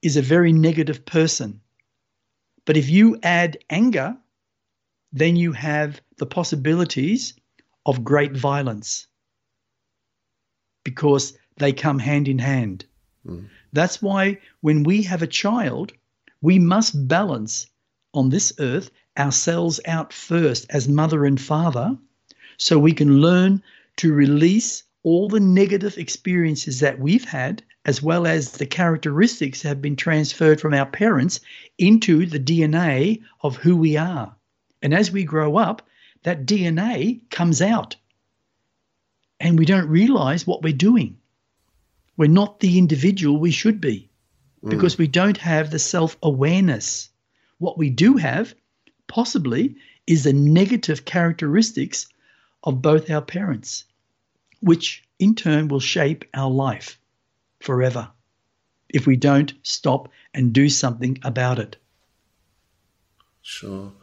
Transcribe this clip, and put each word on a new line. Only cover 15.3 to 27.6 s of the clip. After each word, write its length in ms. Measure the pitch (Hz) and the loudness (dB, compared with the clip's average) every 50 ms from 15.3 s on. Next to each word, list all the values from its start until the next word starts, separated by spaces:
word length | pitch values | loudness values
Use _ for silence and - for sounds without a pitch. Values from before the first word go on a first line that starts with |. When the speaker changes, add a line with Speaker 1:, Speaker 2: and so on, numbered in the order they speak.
| - - - 202 226 - - 135 - - 185 - _ _ _ _ _ _ _ _ _ _ | -4 -4 -2 -2 -2 -2 -4 -4 -6 -8 -10 -12 _ _ _ _ _ _ _ _ _ _
Speaker 1:
we 180 | 147 160 185 190 | 2 4 6 6
must 480 | 175 170 185 220 214 - - 143 135 | 4 4 4 2 0 0 -2 -4 -2
balance 600 | 127 160 180 214 185 143 113 107 110 - - - _ _ _ _ _ _ _ _ _ - | 0 0 0 0 -2 -4 -6 -8 -8 -10 -12 -12 _ _ _ _ _ _ _ _ _ -4
on 160 | 143 131 131 | -2 0 0
this 240 | 135 135 - - - - | 0 0 -2 -4 -4 -4
earth 320 | 147 123 127 180 196 - _ _ _ _ _ | -4 -4 -4 -4 -6 -8 _ _ _ _ _
ourselves 600 | 139 143 143 135 - - 170 170 170 170 170 151 - - | -4 -2 -2 -2 -2 -2 -2 -2 0 -2 -2 -4 -6 -6
out 260 | 165 165 160 151 - | -6 -6 -6 -6 -8
first 540 | - - - - 170 170 165 143 123 110 - - | -14 -20 -8 -4 -2 0 0 0 -2 -2 -8 -4
as 180 | - 143 123 139 | -4 -2 0 0
mother 360 | 143 151 156 160 160 151 143 | 2 2 2 0 0 0 2
and 140 | 139 139 131 | 2 0 0
father 560 | - - 151 156 170 170 131 120 123 208 269 - _ _ _ _ _ _ _ _ _ - _ | -2 -4 -2 0 0 -2 -2 -2 -4 -4 -6 -8 _ _ _ _ _ _ _ _ _ -20 _
so 200 | - - - 165 151 | -6 0 2 4 6
we 140 | 147 160 160 | 6 4 4
can 280 | - 151 143 139 139 | 4 4 6 6 6
learn 400 | 151 170 180 180 185 196 196 196 - _ _ _ _ _ _ | 6 6 4 4 4 4 2 0 -2 _ _ _ _ _ _
to 140 | - - 160 | -2 0 2
release 720 | 151 143 143 139 147 147 156 175 196 226 - - - - - _ _ _ - | 4 4 4 4 4 4 4 4 2 2 -2 -2 -10 -12 -16 _ _ _ 0
all 240 | 165 165 175 202 196 | 0 2 2 2 0
the 100 | 208 220 | 0 2
negative 580 | 202 190 180 190 202 185 196 196 202 208 202 | 4 4 4 4 4 2 0 -2 -4 -6 -8
experiences 840 | 208 170 - - - _ 190 180 175 170 160 151 - - 151 131 127 | -8 -10 -10 -12 -8 _ -2 0 0 0 0 -2 -4 -6 -8 -2 0
that 200 | 147 139 127 131 | 0 0 0 -2
we've 260 | 135 147 196 269 - | 0 0 0 0 0
had, 360 | - - 135 127 139 202 - | -2 -6 -6 -6 -6 -6 -10